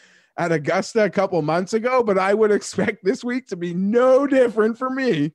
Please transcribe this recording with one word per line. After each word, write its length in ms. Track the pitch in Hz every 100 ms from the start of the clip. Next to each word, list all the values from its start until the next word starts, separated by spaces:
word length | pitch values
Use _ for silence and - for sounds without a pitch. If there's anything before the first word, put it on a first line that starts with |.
| _ _ _ -
at 160 | 170
Augusta 500 | 165 147 175 185 226
a 60 | 208
couple 320 | - 190 175
months 320 | 147 165 185
ago. 280 | 226 226 254
But 160 | 220 190
I 160 | 190
would 180 | 214 214
expect 520 | 202 - - 190 214
this 220 | 185 254 240
week 220 | 247 -
to 100 | 180
be 160 | 175
no 520 | 175 196 233 254 262 285
different 520 | 269 240 214 214 233
for 120 | 262
me. 440 | 262 254 160 147